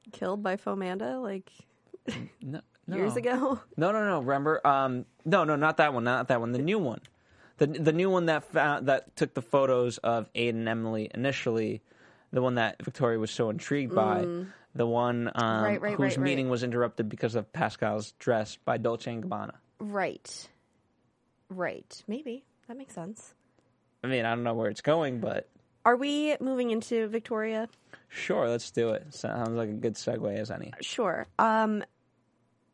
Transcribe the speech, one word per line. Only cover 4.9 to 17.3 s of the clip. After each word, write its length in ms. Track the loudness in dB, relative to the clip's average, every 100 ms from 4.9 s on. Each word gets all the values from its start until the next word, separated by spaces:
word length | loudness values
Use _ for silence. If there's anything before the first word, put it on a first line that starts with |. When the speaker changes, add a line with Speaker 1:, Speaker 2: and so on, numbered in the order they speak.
| -2 -6 _ 2
Speaker 2:
no, 180 | 4
no, 120 | 4 4
not 200 | 4 4
that 160 | 4
one. 120 | 4
Not 240 | 2 2 2
that 120 | 2
one. 120 | 2
The 60 | 0
new 180 | 0 0
one. 220 | 0 -4 -10 _ _ -20 -10 2
The, 80 | 2
the 260 | 4 2
new 160 | 4 4
one 160 | 4 4
that 180 | 2
found, 420 | 2 2 4 2 2
that 260 | 2 0 -2
took 180 | -2
the 80 | -2
photos 560 | 2 4 6 4 2 0
of 340 | 0 0 -2
Aiden 180 | -2 0 0
and 80 | -2
Emily 420 | -2 -2 -2 -4
initially. 680 | -2 -2 -2 0 0 0 -4 -10 _ -20 _ _
The 80 | 0
one 140 | 2
that 280 | 2 0 -2
Victoria 360 | -10 0 0 2
was 120 | -2
so 200 | 0 -2
intrigued 440 | -2 -2 -2 0
by. 280 | 2 2 2
Speaker 1:
Mm. 220 | 0 -4 -8 -14 _
Speaker 2:
The 120 | -2 0
one, 440 | 2 2 0 0
um, 300 | 0 2 2
Speaker 1:
Right, 160 | 2 0
right, 100 | 0
Speaker 2:
whose 40 | 0
Speaker 1:
right, 160 | 0 2
right. 80 |
Speaker 2:
meeting 240 | 0 0 0
was 140 | 0
interrupted 460 | 0 0 0 0 -4
because 260 | -2 -2